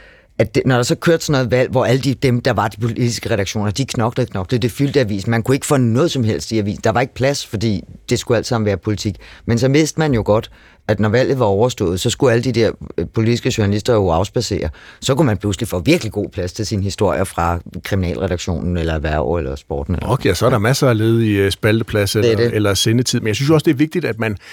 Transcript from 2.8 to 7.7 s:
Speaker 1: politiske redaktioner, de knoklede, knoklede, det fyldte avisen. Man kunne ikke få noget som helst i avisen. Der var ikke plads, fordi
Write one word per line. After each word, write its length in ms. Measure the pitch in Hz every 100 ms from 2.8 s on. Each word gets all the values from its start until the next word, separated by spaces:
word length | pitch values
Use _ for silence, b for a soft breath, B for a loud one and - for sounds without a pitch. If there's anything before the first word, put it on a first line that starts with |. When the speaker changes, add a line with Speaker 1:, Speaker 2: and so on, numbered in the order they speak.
Speaker 1:
politiske 500 | 113 113 120 - 101
redaktioner, 400 | 107 98 107 104
de 140 | 117 127
knoklede, 460 | - 113 131 120
knoklede, 300 | 98 92 123
det 100 | 120
fyldte 280 | - 139 147
avisen. 320 | 107 101 110
Man 120 | 117
kunne 120 | 117 139
ikke 100 | -
få 120 | 139
noget 340 | 120 117 165
som 120 | 135
helst 280 | 110 73 -
i 80 | 113
avisen. 220 | 104 71
Der 80 | 113
var 100 | 117
ikke 120 | 135
plads, 340 | - 135 143 -
fordi 360 | 104 113